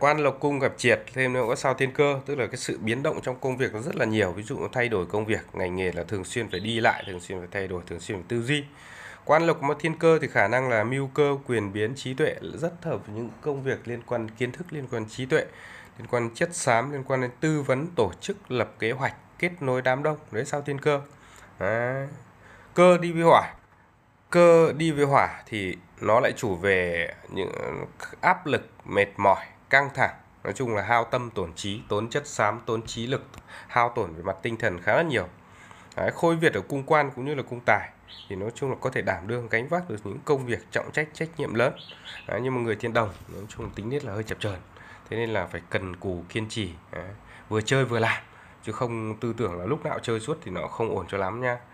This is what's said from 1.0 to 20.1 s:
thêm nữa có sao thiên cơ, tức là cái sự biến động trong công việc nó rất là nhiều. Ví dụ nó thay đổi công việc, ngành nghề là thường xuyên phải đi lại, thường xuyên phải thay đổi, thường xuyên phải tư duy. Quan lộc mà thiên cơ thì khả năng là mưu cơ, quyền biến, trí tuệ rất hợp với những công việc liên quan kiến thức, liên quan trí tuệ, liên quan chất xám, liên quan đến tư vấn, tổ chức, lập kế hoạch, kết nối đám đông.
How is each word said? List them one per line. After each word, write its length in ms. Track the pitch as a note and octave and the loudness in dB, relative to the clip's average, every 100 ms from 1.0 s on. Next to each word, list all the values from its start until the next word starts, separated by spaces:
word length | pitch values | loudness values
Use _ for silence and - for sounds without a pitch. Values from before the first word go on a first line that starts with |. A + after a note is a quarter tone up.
| - | 2
thêm 180 | C3 C3 | -2 0
nữa 120 | C3 A2+ | 2 0
có 60 | |
sao 200 | C#3 C#3 | 0 0
thiên 180 | B2+ C3 | 2 0
cơ, 280 | C3 C#3+ C3+ C3 | 4 2 2 -2
tức 80 | |
là 120 | C#3 A2 | -4 -4
cái 100 | B2 | -4
sự 220 | - - | -6 -4
biến 240 | G#2+ A#2+ | -2 0
động 180 | D3+ G2+ | 0 -2
trong 180 | C3 B2+ | -4 -4
công 160 | C3+ B2 | -4 0
việc 180 | A#2+ | -2
nó 60 | G#2+ | -2
rất 160 | C#3 F#3 | -6 -2
là 80 | |
nhiều. 280 | A2+ A2 F#2 | 2 4 2
Ví 100 | F2 | 0
dụ 160 | A2+ C3+ | -8 -6
nó 80 | F#2 | -4
thay 160 | B2+ A#2+ | 0 0
đổi 180 | G#2 E2+ | 0 0
công 180 | G#2+ | -2
việc, 160 | A2 G2 - | 0 -2 -4
ngành 240 | - F#2 F2+ | -4 -2 -2
nghề 160 | F#2 | -2
là 120 | E2+ | -2
thường 200 | F2 G2+ | -4 -6
xuyên 260 | F#2 A#2+ G#2+ | -4 -6 -4
phải 100 | F2+ | -4
đi 200 | G#2+ A2+ | -4 2
lại, 240 | A2+ - G2+ | 2 0 -4
thường 140 | F2+ | -10
xuyên 180 | F2 F#2+ | -8 -10
phải 100 | F2 | -6
thay 180 | G2+ F#2+ | -6 -6
đổi, 140 | F2+ E2 | -6 -8
thường 140 | F2 | -10
xuyên 180 | - G2 | -8 -8
phải 60 | E2+ | -4
tư 140 | A#2+ | -4
duy. 220 | A#2 D3 C#3+ - - - - - | -2 -2 -4 -16 -20 -18 -18 -8
Quan 220 | - D3+ E3+ | 4 6 6
lộc 160 | C3+ | 2
mà 120 | C#3 D3 | 0 0
thiên 200 | E3 - | -2 4
cơ 200 | E3 D#3+ | 6 6
thì 60 | C3+ | 4
khả 200 | B2 G2+ | 2 4
năng 200 | B2 C3 | 4 4
là 160 | A2+ | 2
mưu 220 | G#2+ C3+ C#3 | 2 0 0
cơ, 220 | C#3+ C#3+ C#3 C#3 | 2 2 2 0
quyền 260 | A#2 G2+ | 0 0
biến, 220 | G#2 A2 | 0 -2
trí 200 | C3+ C3 | -2 -6
tuệ 200 | C3 D3+ - F2 | -2 0 -2 -8
rất 180 | G2+ E3 F3 | -6 -6 -4
hợp 240 | E3 A2 G#2+ | -6 -6 -6
với 100 | G#2+ | -8
những 140 | A#2 - | -10 -6
công 220 | D3+ C#3 | -6 -4
việc 260 | C3 A2+ A2+ | -4 -4 -6
liên 140 | A#2 - | -10 -4
quan 220 | A#2+ A2 | -4 -4
kiến 220 | - B2 | -4 -6
thức, 140 | - F3 | -6 -10
liên 160 | D3+ B2+ | -10 -6
quan 180 | A#2 A2 | -6 -6
trí 180 | - C3 | -8 0
tuệ, 180 | D#3 - - - - - - | 0 0 -8 -18 -20 -20 -18
liên 100 | A2+ | -2
quan 200 | A#2+ A#2 | -2 0
chất 200 | - E3+ | -2 -4
xám, 380 | - - A2+ C3 | 0 4 4 2
liên 120 | C#3+ | -4
quan 160 | C3 C3 | -2 -2
đến 100 | B2+ - | -2 -2
tư 220 | D#3 D3+ | 0 2
vấn, 240 | C3+ C3 E3+ F3 | 2 0 0 0
tổ 160 | G2 F2+ | 0 -2
chức, 300 | - - - | -8 -8 -4
lập 220 | B2 G#2 - | -2 -2 -2
kế 140 | A2 | -4
hoạch, 220 | B2+ C3 - - - | -2 -4 -6 -16 -6
kết 120 | F3 F3 | -4 -2
nối 220 | C3+ B2+ | -2 0
đám 200 | B2+ C3 | 2 2
đông. 160 | D3+ | 0